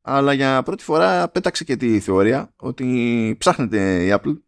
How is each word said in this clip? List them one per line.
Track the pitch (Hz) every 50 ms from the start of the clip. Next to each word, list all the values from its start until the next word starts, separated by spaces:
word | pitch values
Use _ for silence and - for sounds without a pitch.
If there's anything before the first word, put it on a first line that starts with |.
αλλά | _ - 131 139 139 139
για | 143 135 135 135 135 131
πρώτη | 127 - 175 226
φορά | - - 151 160 175 185 190 180 175 170
πέταξε | _ 185 185 185 - - 170
και | - 131
τη | - 127 120 110 104
θεωρία | - - 95 95 98 110 127 139 156 - _
ότι | _ - 127 123 - 131 127 127 123 120 120 120 117 113 110 - -
ψάχνεται | - 185 170 - 131 104 107 104 98 95 92 90 87
η | 95 101 101
Apple | - - 151 156 _